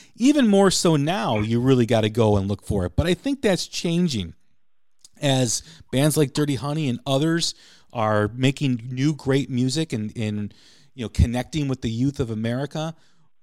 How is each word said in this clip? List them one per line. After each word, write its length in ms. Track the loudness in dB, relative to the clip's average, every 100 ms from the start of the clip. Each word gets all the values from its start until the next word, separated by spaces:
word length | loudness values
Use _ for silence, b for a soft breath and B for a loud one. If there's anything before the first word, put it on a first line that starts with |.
| b 0
even 300 | 2 4 4
more 220 | 6 4
so 280 | 4 2 2
now, 420 | 2 -2 -2 -2
you 200 | 0 0
really 260 | 4 4 4
gotta 240 | 2 2
go 280 | 2 2 2
and 100 | 0
look 160 | -4
for 220 | -4 -2 0
it. 100 | 0
But 120 | 0
I 60 |
think 280 | -2 -2 -2
that's 240 | 0 -2 -4
changing 680 | -6 -2 0 0 -2 -6 -12 _ _ _ _ _ _ -20 -4
as 420 | 0 2 0 -2 b b -4
bands 240 | 0 2 2
like 180 | 0
Dirty 220 | 0 -2 -2
Honey 340 | -4 -4 -2
and 100 | -4 -2
others 480 | 0 2 0 -2 -8 b b b
are 360 | -4 0 2 0 0
making 540 | 0 0 -2 -2 -4
new 240 | -2 -2 -2
great 340 | 0 0 0
music 440 | -2 0 -2 -4
and, 220 | -6 -6 -6
and, 380 | -6 -4 -8 b b b b
you 120 | -12 -6
know, 40 |
connecting 580 | 0 2 0 -4 -4 -4
with 140 | -4
the 80 | -4
youth 300 | -2 -2 -2
of 100 | -6
America. 640 | -4 -4 -4 -6 -8 -10 -12 _ _ _ _